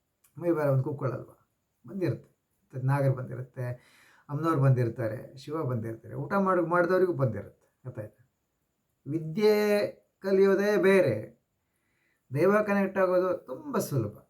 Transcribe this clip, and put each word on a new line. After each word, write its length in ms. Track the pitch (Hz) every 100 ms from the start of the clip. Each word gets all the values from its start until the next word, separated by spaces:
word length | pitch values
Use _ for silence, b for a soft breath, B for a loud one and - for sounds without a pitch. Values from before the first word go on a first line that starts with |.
| _ _ _ -
ಮೈ 120 | 170
ಭಾರ 180 | 156 147
ಬಂದು 120 | 135
ಕೂಕ್ಕೊಳ್ಳಲ್ವಾ? 680 | 151 139 131 - - - _ _ _ _ 226
ಬಂದಿರುತ್ತೆ. 420 | 196 170 104 - _ _ _
ಮತ್ತೆ 240 | _ 131 131
ನಾಗರು 260 | 139 135
ಬಂದಿರುತ್ತೆ, 540 | 120 123 120 131 - 123 127 b b b b b
ಅಮ್ಮನವ್ರು 320 | 143 165 147
ಬಂದಿರ್ತಾರೆ, 760 | 135 123 117 110 113 110 - -
ಶಿವ 280 | - 160
ಬಂದಿರ್ತಾರೆ, 500 | 143 120 113 113 110
ಊಟ 200 | 120 147
ಮಾಡಿ, 260 | 196 190 180
ಮಾಡಿದವ್ರಿಗೂ 520 | 160 175 175 185 185
ಬಂದಿರುತ್ತೆ. 680 | 143 131 101 98 _ _ _
ಅರ್ಥ 140 | 127 117
ಆಯ್ತಾ? 260 | 104 _ _ _ _ _ _ _ _ _ 131
ವಿದ್ಯೆ 800 | 160 156 160 208 208 208 208 - - _ _
ಕಲಿಯೋದೇ 540 | 190 190 196 190 208 208
ಬೇರೆ, 680 | 185 196 135 107 - _ _ _ _ _ _ _ _ _ -
ದೈವ 280 | 135 180 208 208
ಕನೆಕ್ಟ್ 320 | 202 196 190
ಆಗೋದು 400 | 185 180 185 175
ತುಂಬ 400 | - - 294 226
ಸುಲಭ. 360 | - 131 104 -